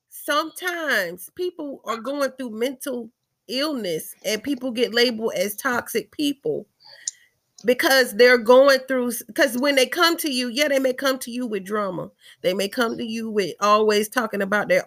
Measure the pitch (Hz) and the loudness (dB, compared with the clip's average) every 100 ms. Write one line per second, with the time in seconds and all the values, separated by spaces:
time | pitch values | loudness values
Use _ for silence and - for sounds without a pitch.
0 | _ - - 294 320 - 359 339 302 220 | _ -12 -2 -2 -2 -6 -6 -4 -2 0
1 | 175 180 - - 359 339 285 - 202 226 | -2 -8 -14 -8 -8 -6 -12 -10 -8 -6
2 | 233 285 269 269 247 214 254 247 285 247 | -4 -2 -4 -4 -10 -4 -4 -4 -8 -8
3 | 220 _ _ _ - 262 311 262 185 156 | -10 _ _ _ -8 -4 -4 -4 -4 -6
4 | - - 196 214 277 262 262 233 202 233 | -8 -10 -6 -4 -4 -4 -4 -2 0 2
5 | 247 220 226 180 202 208 269 240 - 220 | 2 0 -4 -4 -4 -4 -4 -4 -4 -6
6 | - - 285 285 156 143 - _ _ - | -6 -4 -4 -2 -4 -6 -8 _ _ -14
7 | - - _ _ _ _ 214 254 339 269 | -14 -14 _ _ _ _ 0 2 4 4
8 | 233 202 247 247 214 254 277 262 262 254 | 4 6 6 6 8 8 8 4 2 -2
9 | 247 226 - 214 277 240 285 269 254 349 | -2 -4 -6 0 0 2 2 2 2 2
10 | 339 339 311 254 247 233 302 269 262 254 | 2 2 -2 -4 -4 0 0 2 0 0
11 | 277 262 240 247 247 202 185 214 196 160 | -2 -2 -6 -6 -6 -6 -4 -4 -4 -6
12 | 170 _ - _ 175 196 196 254 233 - | -10 _ -20 _ -2 0 -2 -2 -2 -2
13 | 233 226 220 208 165 - 208 214 214 208 | -8 -8 -4 -2 -2 0 2 4 4 2
14 | 214 254 220 202 196 208 - 185 | 0 -2 -4 -2 -2 0 2 0